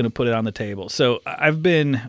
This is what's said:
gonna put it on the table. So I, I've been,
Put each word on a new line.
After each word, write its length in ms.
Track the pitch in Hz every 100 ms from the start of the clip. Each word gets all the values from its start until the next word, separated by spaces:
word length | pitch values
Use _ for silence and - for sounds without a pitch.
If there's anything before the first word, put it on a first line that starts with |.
gonna 80 | 117
put 180 | - 120
it 60 |
on 100 | 113
the 80 | 110
table. 360 | - 107 101 95
So 300 | - 131 120 -
I, 220 | - 151
I've 140 | 156
been, 400 | 170 165 147 131